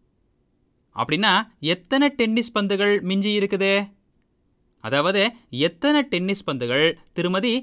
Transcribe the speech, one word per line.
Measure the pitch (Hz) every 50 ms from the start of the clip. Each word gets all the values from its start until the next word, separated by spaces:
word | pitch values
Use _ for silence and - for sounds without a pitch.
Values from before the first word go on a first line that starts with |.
| _ _ _ _ _ _ _ _ _ _ _ _ _ _ _ _ _ _ _
அப்படின்னா | - 120 - 143 165 214 214 185 196 220 - _ _
எத்தனை | - 151 175 180 - _ 269 269 285 285
டென்னிஸ் | 285 - 233 220 220 240 233 233
பந்துகள் | - 214 202 196 202 190 202 208 208 202
மிஞ்சி | - 180 190 196 196 214 208 208
இருக்குது? | 196 196 202 185 196 196 196 202 202 202 - _ _ _ _ _ _ _ _ _ _ _ _ _ _ _ _ _ -
அதாவது | 110 131 143 147 175 196 208 196 233 233 - _ _
எத்தனை | - 123 147 175 170 - - 285 302 294
டென்னிஸ் | 277 277 - 175 180 190 196 196 -
பந்துகள் | - 147 127 123 120 123 139 156 160 - - - _ _
திருமதி | - 165 180 185 190 196 247 226 254